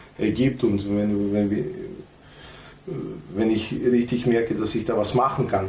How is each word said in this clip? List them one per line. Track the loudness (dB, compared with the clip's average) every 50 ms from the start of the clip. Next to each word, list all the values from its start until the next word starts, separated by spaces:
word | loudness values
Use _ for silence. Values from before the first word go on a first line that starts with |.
| -20 -20 -6 -2
ergibt | 0 0 2 2 2 2 2 2 2
und | 2 2 0 0 0
wenn, | 0 0 2 2 2 0 0 0 2
wenn | 2 2 2
wir, | 0 0 -2 -4 -6 -8 -10 -12 -12 -14 -18 -20 -20 -20 -20 -20 -20 -20 -20 -20 -20 -20 -20 -20 -20 -18 -12 -10 -8 -6 -6 -8 -10 -12 -12 -8 -4
wenn | 0 2 2
ich | 2 0 0 -4 -4
richtig | 0 2 4 4 4 2 2 0 0 2
merke, | 2 2 2 2 0 0
dass | -2 -2 -2 -2
ich | -2 -2
da | 0 0 0
was | 0 2 2
machen | 2 2 2 2 0 -2 0
kann, | 0 0 0